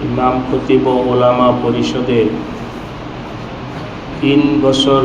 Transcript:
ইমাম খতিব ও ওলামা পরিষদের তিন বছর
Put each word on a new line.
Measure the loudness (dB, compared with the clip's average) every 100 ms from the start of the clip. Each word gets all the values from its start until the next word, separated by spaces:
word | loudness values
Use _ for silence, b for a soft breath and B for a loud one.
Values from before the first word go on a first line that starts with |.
ইমাম | -2 0 0 0 -2
খতিব | -4 2 2 4
ও | 0 2
ওলামা | 2 4 4 2 2
পরিষদের | 0 0 0 -2 0 2 2 -2 -8 -10 -10 -12 -12 -12 -12 -12 -12 -12 -12 -12 -10 -10 -12 -12 -12 -4
তিন | 2 4 4 2
বছর | 2 4 4 4